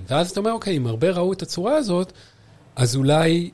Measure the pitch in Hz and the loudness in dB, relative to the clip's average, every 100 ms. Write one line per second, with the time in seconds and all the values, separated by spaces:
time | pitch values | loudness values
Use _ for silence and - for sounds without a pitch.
0 | 90 139 180 196 214 226 196 156 120 113 | -2 0 0 -2 -2 -2 -2 -2 0 0
1 | 170 175 180 185 175 - 208 302 226 175 | 0 2 0 -2 -6 -4 0 0 0 -2
2 | 185 - - _ - - - - 123 131 | -2 -10 -20 _ -20 -20 -10 -2 0 2
3 | 135 156 165 170 175 | 2 4 4 2 -2